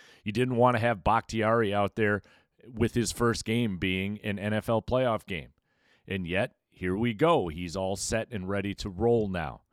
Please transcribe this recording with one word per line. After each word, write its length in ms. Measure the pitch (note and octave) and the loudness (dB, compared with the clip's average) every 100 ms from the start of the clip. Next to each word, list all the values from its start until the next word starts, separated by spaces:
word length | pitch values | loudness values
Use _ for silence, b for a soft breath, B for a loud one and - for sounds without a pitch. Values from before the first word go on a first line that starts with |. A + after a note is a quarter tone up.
| B B | B B
You 80 | G#2 | -6
didn't 240 | G#2+ B2+ A#2+ | -2 0 4
want 180 | B2 | 4
to 60 | A#2+ | 4
have 240 | A#2+ G#2+ | 0 0
Bakhtiari 680 | F2+ A2+ - A2+ G#2+ A#2 G#2+ | 2 0 0 0 2 2 2
out 220 | G2+ G2+ | 2 0
there 280 | - G#2+ G2+ - b b b - | 2 2 0 -4 b b b -10
with 220 | A#2 A2+ | -2 0
his 180 | A#2+ G#2+ | 2 -2
first 320 | - A#2 G#2 | 0 0 0
game 320 | - A2+ A#2 F#2 | -2 0 0 -2
being 420 | F#2+ F#2 G2 G#2 | 0 0 -2 -4
an 160 | G#2+ G2+ | -6 -4
N 140 | G#2 | -2
F 140 | G#2+ A2+ | -2 0
L 140 | A2+ | -2
playoff 420 | - B2+ B2+ G#2+ | 0 0 2 0
game. 260 | - F2 B1+ _ _ _ _ _ - | -4 -10 -10 _ _ _ _ _ -8
And 180 | G2 E2+ | -6 -2
yet, 300 | F2+ B2+ _ _ | -2 -2 _ _
here 260 | - F2+ F#2+ | -6 -2 0
we 180 | A#2+ | 0
go. 320 | G#2 D#3+ D#3+ F2+ | 2 4 4 0
He's 300 | D#2+ F2+ F2+ | -4 -6 -4
all 180 | F#2+ | -4
set 320 | G2 - A2+ A2+ | -4 -2 -4 -4
and 160 | A2 F#2 | -6 -4
ready 260 | G2+ G2 F#2+ | -2 -2 -4
to 120 | A2 | -8
roll 400 | F2+ A#2 A#2 G#2 | 0 2 4 2
now. 320 | F2+ D2 A1+ _ | -2 -6 -10 _